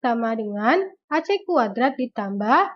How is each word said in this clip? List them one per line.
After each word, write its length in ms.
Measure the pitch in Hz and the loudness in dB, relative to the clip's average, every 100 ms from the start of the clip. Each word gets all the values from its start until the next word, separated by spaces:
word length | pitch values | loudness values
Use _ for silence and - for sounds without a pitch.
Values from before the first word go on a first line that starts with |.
sama 300 | 254 233 226 | 0 0 -2
dengan 480 | 226 214 202 220 330 381 - _ | -2 -4 -2 2 2 0 -8 _
A 100 | 302 | -4
C 240 | 330 403 - | 0 -2 0
kuadrat 480 | 330 220 196 262 - | 0 0 2 0 0
ditambah 640 | 247 - 202 202 214 277 381 | -6 -4 -6 -4 2 2 2